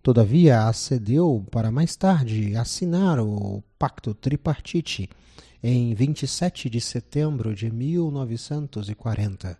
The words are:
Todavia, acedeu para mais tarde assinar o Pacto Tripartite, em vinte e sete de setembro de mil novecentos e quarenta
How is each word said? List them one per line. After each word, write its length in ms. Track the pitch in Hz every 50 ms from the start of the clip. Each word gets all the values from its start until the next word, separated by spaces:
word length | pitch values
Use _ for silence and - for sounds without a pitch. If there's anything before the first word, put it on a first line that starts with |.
Todavia, 680 | _ 135 123 120 110 101 120 170 175 156 127 113 110 110
acedeu 760 | 113 - - - 139 123 104 98 123 151 180 170 135 110 95 -
para 220 | - 117 110 110
mais 240 | 110 135 165 165 -
tarde 600 | - - 190 190 156 131 113 110 107 107 104 104
assinar 640 | 113 117 - - - 185 175 170 180 196 185 165 127
o 440 | 110 107 104 104 101 98 98 101 - _ _ _
Pacto 360 | - 131 - - - - 104
Tripartite, 920 | - - 131 147 147 - 165 147 - - - - 175 151 - - - 95 - - _ _ - _ - - _ _ _
em 340 | - 120 123 123 120 120 113
vinte 280 | 98 131 143 151 -
e 60 | - 135
sete 420 | - - 180 180 - - - 127
de 100 | 110 120
setembro 720 | - - - 120 - _ - 143 151 156 151 127 113 113
de 160 | 107 98 113 113
mil 420 | 113 117 123 147 165 175 170 156
novecentos 760 | 143 139 131 117 117 117 - - 147 151 147 139 - 107 104 101
e 80 | 107
quarenta 600 | _ - 117 107 101 104 101 95 - - 92 85